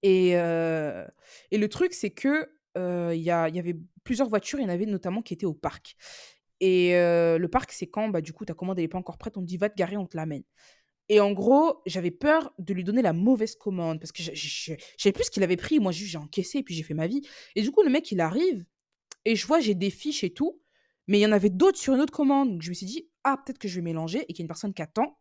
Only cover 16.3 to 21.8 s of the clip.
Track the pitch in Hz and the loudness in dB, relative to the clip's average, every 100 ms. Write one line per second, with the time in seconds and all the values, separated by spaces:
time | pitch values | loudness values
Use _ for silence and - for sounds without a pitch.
16.3 | - 180 285 - 160 156 151 165 262 277 | -6 -4 -6 -6 -8 -6 -4 -2 -4 -6
17.3 | - - - 220 285 349 269 330 185 165 | -20 -8 -4 2 4 4 2 0 -2 0
18.3 | 202 370 240 175 _ _ _ _ - 214 | 0 0 -2 -8 _ _ _ _ -6 0
19.3 | 226 - 320 226 185 196 - 302 294 180 | 0 2 2 2 0 -2 -4 -6 -4 -6
20.3 | - 311 - _ _ _ _ - 208 214 | -2 -6 -6 _ _ _ _ 2 4 6
21.3 | 208 202 185 370 381 | 4 4 4 4 4